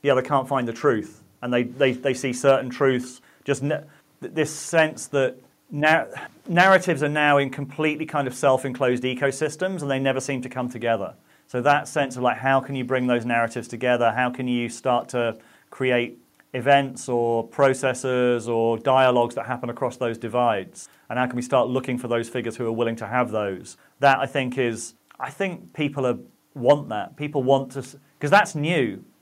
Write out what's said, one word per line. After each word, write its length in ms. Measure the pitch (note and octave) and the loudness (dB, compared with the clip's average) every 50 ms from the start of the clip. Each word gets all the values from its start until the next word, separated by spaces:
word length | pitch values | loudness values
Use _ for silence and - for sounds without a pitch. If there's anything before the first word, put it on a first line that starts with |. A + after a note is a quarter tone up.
yeah, 100 | - C#3+ | 4 4
they 100 | C3+ B2+ | 4 4
can't 240 | B2+ - D3 C#3 C3 | 2 2 0 0 0
find 220 | - C#3+ C3 B2 A#2 | 0 -2 -2 -2 -2
the 40 | A2+ | -6
truth. 480 | - - D3 A#2+ A2 G#2+ - - - - _ _ _ | 0 2 2 2 2 -2 -6 -14 -20 -20 _ _ _
And 100 | - B2 | -6 -2
they, 120 | B2 B2 | 0 0
they, 300 | B2 B2 - C3 C#3+ C3 | 0 -2 0 2 2 2
they 200 | B2 B2 - C#3 | 2 0 -2 -2
see 220 | B2+ C3 - C3+ B2 | -2 -2 -4 -6 -6
certain 340 | B2 - C#3 C3+ - C3+ B2+ | 2 4 4 4 4 2 -4
truths, 540 | B2 - C#3+ C3+ C3 B2 B2 - - - _ _ _ _ _ | -4 0 2 2 2 0 -4 -6 -16 -20 _ _ _ _ _
just 180 | - C#3 C#3+ | -4 -4 -2
ne-, 180 | C#3 C#3+ D#3 - - - _ _ _ _ _ _ | -2 -4 -4 -4 -6 -14 _ _ _ _ _ _
th-, 140 | - - D#3 | -14 -8 -2
this 160 | D#3+ D3+ D3+ | -2 -2 -2
sense 540 | - - - - - E3 D#3+ D#3 D#3 - - - | -4 -12 -10 0 2 2 2 2 0 -10 -14 -4
that 300 | - C#3 C3+ B2+ B2+ - - _ _ _ _ _ | -2 0 0 0 -2 -8 -20 _ _ _ _ _
nar-, 400 | - C#3+ D3+ D#3 D#3+ D#3+ A#2+ - - - - - _ _ _ | -6 0 2 4 4 4 2 -4 -10 -16 -16 -16 _ _ _
narratives 560 | - E3+ F3 F#3 G3 F#3+ F3+ F3+ F3+ E3 C3+ | 0 4 6 6 8 6 6 4 2 0 0
are 60 | D3 D3 | 0 0
now 300 | D3 D3+ D3 D3 C#3+ C#3+ | 0 2 4 4 4 4
in 100 | C#3 C3+ | 4 0
completely 560 | B2+ - C#3+ C#3+ - - D#3 D#3 D3+ D3 D#3 | -4 -8 -10 -10 -4 -2 0 0 0 -2 -6
kind 220 | D3+ - D3+ C#3 | -4 -2 -2 -2
of 80 | B2+ B2 | -2 -4
self-enclosed 680 | - - C#3 C3 C3 C3+ C3+ B2 B2 C#3 B2 B2+ B2 | 0 2 4 4 4 0 -4 -4 0 0 0 0 0
ecosystems, 800 | B2 C3 B2+ B2+ C#3+ C#3 C3+ - D#3 D3+ D3 - F#3 F#3+ F#3+ F3 | -2 -4 -4 0 -2 -2 -2 -2 -4 -6 -4 -4 -4 -4 -4 -4
and 100 | D3 C#3+ | -4 -4
they 80 | C3+ C3 | -2 0
never 220 | C#3 C#3 C3 C3 | 0 0 0 0
seem 220 | B2+ - C#3 B2+ | -2 -4 -6 -6
to 80 | A#2+ A#2+ | -6 -8
come 180 | - C3 B2 B2 | -6 -6 -6 -6
together. 460 | B2 A2+ G#2+ A#2 A2+ G#2 G2 E2 - _ _ _ _ _ _ | -6 -4 0 0 0 0 -2 -8 -10 _ _ _ _ _ _
So 160 | _ - B2 | _ -6 0
that 260 | A#2+ C#3+ C#3+ C#3+ A2+ - | 2 2 2 2 0 -4
sense 280 | - D#3 C#3+ C3 A#2+ | -4 -2 -2 -2 -4
of, 60 | B2+ | -2
like, 140 | B2 B2 A2 | 0 0 0
how 240 | A2 B2 C3+ C3+ C3+ | 0 0 2 2 2
can 140 | C3 C#3 C#3 | 0 -2 -6
you 100 | C3 B2+ | -6 -4
bring 220 | B2+ C3+ C3 B2+ | -2 -2 0 2
those 180 | B2+ B2 A#2+ A2+ | 2 0 0 0
narratives 420 | A#2+ A#2+ A#2 A#2 A2+ - B2 A#2 - | 0 0 0 0 0 -2 -8 -8 -8
together? 440 | - A2 B2 B2 B2 A#2+ A#2+ A#2 | -8 -4 0 0 2 4 4 2
How 180 | A2 B2 B2+ B2 | 2 2 -2 -2
can 160 | B2 - C3 | -2 -4 -4
you 220 | B2+ B2 A#2+ A#2+ A2+ | -2 -2 -2 -2 -4
start 400 | A#2 - _ C3 B2 A#2+ A#2+ - | -8 -6 _ 0 0 0 0 -2
to 260 | - B2 A#2+ A#2 A2+ A#2 - _ _ _ _ _ | -4 -2 -2 -2 -4 -6 -14 _ _ _ _ _
create 480 | - - C3 B2+ B2 A#2+ A#2+ - - - _ _ _ _ _ _ - | -8 -2 0 2 2 2 0 -2 -8 -18 _ _ _ _ _ _ -8
events 540 | C3 A#2 C3+ C#3+ C#3 C#3 C3+ B2+ A#2+ - - | -2 4 4 4 4 4 0 -8 -10 -6 -2
or 340 | B2 A#2+ A#2 A#2 A#2 A#2 A2+ | -2 0 0 0 0 -2 -2
processes 1040 | A#2+ - - C#3+ C3+ C3 C3 C#3+ C3 B2 B2+ - C3 B2+ B2 B2 B2 B2 A#2+ G#2+ A#2 | -4 0 2 4 4 4 2 0 -2 -2 0 -2 -2 0 2 2 2 2 0 -2 -2
or 300 | A#2 A2+ A2+ A2+ A#2 A2+ | 0 0 2 2 0 0
dialogues 560 | A#2 C#3 C3 C3 C3 B2+ B2 A#2+ A#2+ A#2 A#2+ | 0 2 4 6 6 6 4 4 2 0 -2
that 100 | C#3 - | -8 -8
happen 240 | A#2 B2+ A#2+ - A#2 | -6 -8 -8 -6 -10
across 280 | A#2 - C#3+ B2 - | -6 -4 -6 -6 -4
those 200 | - B2+ A#2+ A2+ | -4 -4 -4 -4
divides? 720 | A2 - A2+ G#2 B2 B2 A#2+ A2 G2 F#2+ F2 - - - - _ _ _ _ | -6 -8 -4 -2 0 2 2 2 0 -4 -8 -14 -20 -20 -20 _ _ _ _
And 80 | A#2 B2 | -4 -2
how 80 | B2+ | -2
can 100 | B2 B2 | -2 -2
we 60 | B2 | -6
start 260 | B2 - C#3 B2+ A#2 B2 | -4 2 2 2 2 2
looking 300 | B2 C3 B2+ - B2+ B2 | 0 -4 -2 -2 -6 -6
for 100 | B2 A#2 | -4 -2
those 200 | A#2 A#2 A#2 A#2 | -2 -2 -2 -4
figures 280 | - C3 A#2 A#2 G#2+ | -6 -6 -6 -6 -6
who 100 | - B2 | -4 -4
are 60 | A2+ | -4
willing 240 | A2+ A2+ A#2+ A2+ A2+ | -2 -2 -2 -2 -2
to 100 | A2+ A2+ | -4 -8
have 240 | G2+ A2+ B2+ B2 G#2 | -4 -2 -2 -2 0
those? 460 | G#2 A2 G#2 G2+ F#2+ F2+ F2+ - - _ _ _ _ _ | -2 -4 -4 -4 -6 -8 -12 -16 -20 _ _ _ _ _
That, 180 | C3+ C#3 C3+ G2 | 4 4 4 4
I 80 | A#2+ | 0
think, 300 | C3 - C#3+ C3 B2+ B2 | -2 -2 -4 -4 -2 -2
is, 380 | C3+ B2+ A#2+ A2+ A2 A2+ - _ _ _ _ _ _ | -2 -2 -2 -2 -4 -10 -14 _ _ _ _ _ _
I 100 | B2+ C3 | -12 -12
think 440 | - - G3+ F#3+ F3 - - - _ | -6 -6 -6 -6 -6 -10 -16 -18 _
people 320 | - D3+ D3 D3 C#3+ C3 | -4 -4 -4 -2 -2 -2
are, 120 | B2 A#2+ - - - _ _ _ _ _ | -2 -2 -2 -6 -20 _ _ _ _ _
want 340 | C#3 A#2+ B2 D3 D3 D3 A#2+ | 0 4 4 4 4 4 -6
that. 280 | A2 G#2 F#2+ E2+ - | -6 -6 -6 -8 -10
People 260 | - D3+ D3 D3 D3 | -8 -8 -4 -2 -2
want 300 | B2+ B2+ C3+ C3+ C3+ B2+ | 4 4 4 4 2 -4
to, 80 | - C#3 | -10 -10
s-, 160 | B2 - - - _ _ _ _ | -12 -12 -16 -20 _ _ _ _
'cause 100 | - C#3+ | 0 4
that's 240 | D#3+ G3+ G3+ - - | 4 4 4 4 -2
new. 500 | D3+ D3 D#3+ F3+ D#3+ B2+ A2 F#2+ G2 - _ _ _ | -4 -2 0 2 0 0 0 -4 -8 -16 _ _ _